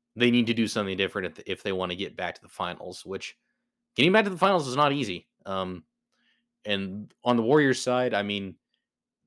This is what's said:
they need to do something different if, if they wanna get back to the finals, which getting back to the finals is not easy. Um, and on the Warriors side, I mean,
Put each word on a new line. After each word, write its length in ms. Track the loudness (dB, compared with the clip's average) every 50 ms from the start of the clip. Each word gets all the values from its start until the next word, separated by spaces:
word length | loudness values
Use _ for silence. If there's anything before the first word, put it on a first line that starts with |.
| _ _ _
they 160 | 2 4 6
need 160 | 6 4 4
to 60 | 2 2
do 140 | 0 0
something 280 | 0 0 -2 -4 -2 -2
different 440 | -2 -2 -2 -2 -4 -6 -6 -10 -12
if, 40 | -10
if 180 | -8 -8 -6 -4
they 100 | -4 -2
wanna 220 | -2 -2 -4 -4
get 200 | -6 -6 -8 -6
back 200 | -8 -8 -8 -8
to 60 | -10
the 60 | -18
finals, 580 | -18 -10 -8 -6 -6 -6 -10 -12 -14 -14 -14 -12
which 300 | -10 -10 -10 -10 -12 -16 _ _ _ _ _ _ _ _ _ _ _ _
getting 180 | 2 4 4 6
back 100 | 4 4
to 60 | 2
the 80 | 0
finals 300 | 2 2 2 4 2 0
is 100 | 0 0
not 160 | 2 2 2 2
easy. 340 | 0 -2 -4 -6 -8 -12 _ _ _ _
Um, 380 | -6 -4 -4 -4 -4 -6 -10 -14 _ _ _ _ _ _ _ _ _ _ _ _ _ _ _ -4
and 500 | -2 -2 -2 -2 -6 -8 -10 -12 -14 _ _ 0
on 100 | 2 2
the 80 | 2 4
Warriors 380 | 4 4 6 6 4 2 0
side, 320 | 0 0 0 0 0 0 0
I 100 | 0 -2
mean, 320 | -2 -4 -6 -6 -8 -12 -16 _ _ _ _ _ _ _ _ _ _ _ _ _